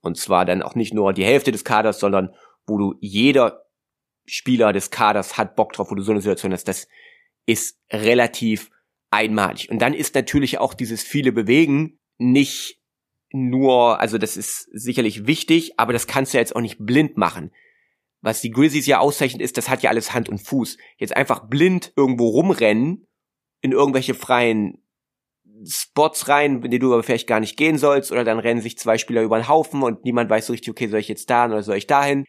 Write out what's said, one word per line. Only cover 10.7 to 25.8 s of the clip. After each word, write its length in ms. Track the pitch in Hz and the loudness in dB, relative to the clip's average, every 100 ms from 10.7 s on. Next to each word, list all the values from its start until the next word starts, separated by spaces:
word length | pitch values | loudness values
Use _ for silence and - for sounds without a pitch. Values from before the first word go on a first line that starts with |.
dieses 300 | - 117 113 | -4 -8 -8
viele 300 | - 147 131 | -4 0 0
Bewegen 680 | 113 104 135 160 139 156 _ _ _ | 0 2 4 4 2 -2 _ _ _
nicht 640 | 123 131 139 - - - _ _ _ _ _ 135 | 2 4 2 -2 -12 -16 _ _ _ _ _ -4
nur, 600 | 127 127 135 123 120 113 | -2 2 4 4 4 2
also 180 | 113 107 | 0 -2
das 200 | 107 - | -4 -6
ist 320 | 101 - - | -10 -12 -14
sicherlich 540 | - 120 127 113 101 107 | -12 -6 -2 -2 -2 -2
wichtig, 540 | 156 - 165 165 - | -2 2 0 0 -4
aber 120 | 113 | -2
das 140 | 117 - | -2 -2
kannst 260 | 139 135 | -4 0
du 40 | 135 | 0
ja 60 | |
jetzt 120 | 117 | 0
auch 60 | - | -4
nicht 180 | 113 - | -6 -8
blind 380 | 107 127 151 - | 0 2 2 0
machen. 340 | 87 90 76 _ _ _ _ _ _ _ | -2 -2 -16 _ _ _ _ _ _ _
Was 200 | - 113 | -6 -4
die 120 | 120 | -4
Grizzlies 340 | 113 151 147 135 | 2 2 2 0
ja 140 | 127 | 2
auszeichnet, 420 | 135 139 135 120 | 2 0 -4 -4
ist, 160 | 123 - | -6 -6
das 100 | 113 | -4
hat 140 | 127 | -2
ja 80 | - | 0
alles 240 | 113 - | -2 -2
Hand 140 | 127 113 | -6 -4
und 100 | 101 | -8
Fuß. 380 | - 135 110 - - _ | -4 -4 -4 -8 -20 _
Jetzt 180 | - - | -4 -2
einfach 320 | 139 131 107 | -2 -2 -2
blind 440 | 143 180 185 - - | 2 2 2 -2 2
irgendwo 320 | 135 123 117 | 2 4 2
rumrennen, 800 | 113 185 147 113 107 139 180 _ _ _ _ _ _ | 2 2 2 2 2 0 -4 _ _ _ _ _ _
in 120 | 135 | -2
irgendwelche 420 | 131 143 131 131 | 2 4 2 -2
freien 640 | 123 - 123 120 110 104 - _ _ _ _ _ _ _ 110 104 | -6 0 2 2 0 -2 -8 _ _ _ _ _ _ _ _ -12
Spots 640 | - | -10